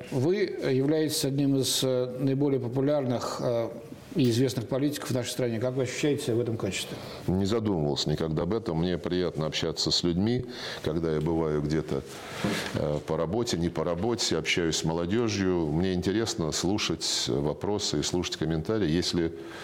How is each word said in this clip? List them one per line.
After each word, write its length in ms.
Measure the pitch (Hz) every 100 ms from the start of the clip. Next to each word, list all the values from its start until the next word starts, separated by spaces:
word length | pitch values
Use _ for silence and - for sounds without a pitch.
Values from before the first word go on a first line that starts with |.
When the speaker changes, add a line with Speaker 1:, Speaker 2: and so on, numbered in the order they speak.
| -
Speaker 1:
вы 240 | 143 143 202 190 - 143
являетесь 540 | 131 143 160 156 147 139
одним 320 | 139 139 135
из, 240 | 127 -
э, 320 | 131 127 127 123
наиболее 400 | 139 135 147 135
популярных, 840 | 120 131 135 147 127 117 - -
э, 260 | 131 117 113 - - - - 175
и 140 | 127
известных 380 | 113 131 - 107
политиков 420 | 135 143 147 -
в 40 | 127
нашей 160 | 117
стране. 280 | - 123 113
Как 140 | 123
вы 100 | 131
ощущаете 420 | 120 - 151 135 -
себя 100 | 113
в 40 |
этом 140 | 120 113
качестве? 400 | 101 - - - - - -
Speaker 2:
Не 200 | 92 98
задумывался 680 | 117 107 90 73 69 76
никогда 320 | 76 80 78
об 100 | 85
этом. 240 | 113 104 80
Мне 220 | 90 87
приятно 480 | 82 90 85 73 78
общаться 420 | - 82 76 -
с 140 | -
людьми, 420 | 87 85 107 123 127 - - -
когда 280 | - 82 82
я 80 | 78
бываю 440 | 78 82 80 76
где-то, 400 | 73 78 73 67 - - - - - - - -
э, 240 | 73 73 78
по 100 | 78
работе, 400 | 82 110 117 87
не 120 | 85
по 140 | 82
работе, 540 | 87 85 110 113 - 82
общаюсь 380 | 76 - 82 78
с 60 |
молодежью. 840 | 80 82 85 110 117 101 92 90 78
Мне 280 | 78 95
интересно 580 | 90 92 101 110 - 78
слушать 760 | 73 87 104 - 82 - - -
вопросы 720 | 62 73 73 92 104 - 76
и 40 |
слушать 340 | 73 90 85 -
комментарии. 500 | 78 82 80 110 98
Если 460 | 90 85 87 82 - - -